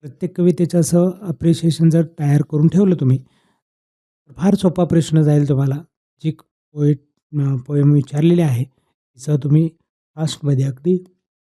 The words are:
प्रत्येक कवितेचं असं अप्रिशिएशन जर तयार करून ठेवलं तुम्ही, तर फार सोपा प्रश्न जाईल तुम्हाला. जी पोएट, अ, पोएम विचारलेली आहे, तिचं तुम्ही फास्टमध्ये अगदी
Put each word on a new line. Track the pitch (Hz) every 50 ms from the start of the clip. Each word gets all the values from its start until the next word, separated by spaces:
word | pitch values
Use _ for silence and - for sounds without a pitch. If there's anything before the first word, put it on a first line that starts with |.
प्रत्येक | - 143 - _ - 175 -
कवितेचं | - 175 180 165 - 175 151 - 175
असं | 160 - 170 175 175 190 180 190
अप्रिशिएशन | 214 180 151 _ - 165 165 - 165 165 147 - 165 165
जर | 151 165 160 156 _ -
तयार | 151 143 143 147
करून | 151 _ - 151 151 165
ठेवलं | 160 180 208 196 175
तुम्ही, | 147 139 127 127 131 131 _ _ _ _ _ _ _ _ _ _ _ _ _ _ _ _ _ _ _ _ _
तर | -
फार | - 147 196 202
सोपा | 202 - 185 - - 175
प्रश्न | 156 175 165 156 - 156 160
जाईल | 156 147 147 147 143 135
तुम्हाला. | 147 131 139 135 139 147 170 _ _ _ _ _ _ _ -
जी | 156 156 - _ _ _ _ _ _
पोएट, | _ 151 147 147 147 139 _ _ _ _ _ _ 151 147
अ, | 139 139 139 127 127
पोएम | - 147 143 143 143
विचारलेली | 147 147 131 - - 147 156 170 170 175
आहे, | 170 151 123 117 - - _ _ _ _ _ _ _ _ _
तिचं | 123 - 151 151
तुम्ही | 143 123 143 147 156 165 165 165 _ _ _ _ _ _ _ _
फास्टमध्ये | 151 160 156 - - - 143 143 127 135
अगदी | 139 127 131 143 175 185 180 180 _ _ _ _ _ _ _ _ _ _